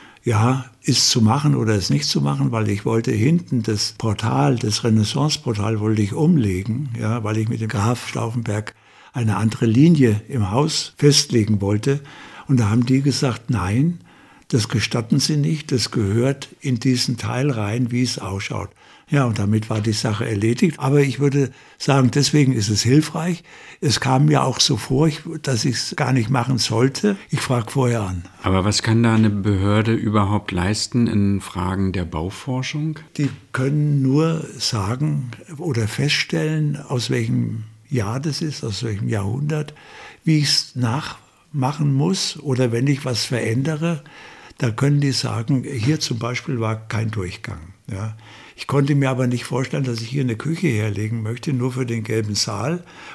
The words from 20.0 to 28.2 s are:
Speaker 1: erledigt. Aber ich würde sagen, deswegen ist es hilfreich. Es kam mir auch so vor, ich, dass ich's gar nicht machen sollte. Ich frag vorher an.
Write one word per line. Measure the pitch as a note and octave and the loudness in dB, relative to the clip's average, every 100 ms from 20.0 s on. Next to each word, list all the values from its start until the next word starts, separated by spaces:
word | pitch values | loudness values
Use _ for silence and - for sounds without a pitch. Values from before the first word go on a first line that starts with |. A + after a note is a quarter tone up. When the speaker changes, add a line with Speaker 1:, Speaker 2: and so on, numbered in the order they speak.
| A2+ G#2 A#2+ | -2 -2 -2
Speaker 1:
erledigt. | G#2 A2+ A#2+ F3+ - | 0 0 2 2 2
Aber | C3+ D3 | 2 4
ich | C#3 B2 | 2 2
würde | C#3+ C#3 C3 - - - | 2 2 0 -4 -20 -6
sagen, | - C3+ B2+ | 2 4 4
deswegen | C#3+ C3+ D3 C3+ | 4 2 4 4
ist | B2 G2+ | 2 0
es | G2+ | 0
hilfreich. | A#2 D3 D3+ E3 E3+ E3+ - - - - | 4 4 4 -2 -4 -4 -8 -20 -20 -4
Es | D3+ - | -2 0
kam | B2+ C3 | 2 4
mir | D3+ C#3 | 4 4
auch | C3 - | 2 0
so | - A2+ | 0 0
vor, | - C3 D#3+ | 0 2 2
ich, | D3 E3 D#3+ | 0 -8 -8
dass | - A2+ C#3+ | -2 -2 0
ich's | A2 - - | -2 -4 -4
gar | B2+ | 0
nicht | C3 A2 | 2 2
machen | B2 A#2+ B2 | 0 0 0
sollte. | - A2+ C3 C3+ G#3 G3 - | 0 2 2 2 -2 -2 -4
Ich | C#3+ | -4
frag | - A#2+ A2 | -2 -2 -2
vorher | C#3 B2+ A#2 | 0 0 0
an. | F#2+ F2+ | -2 -6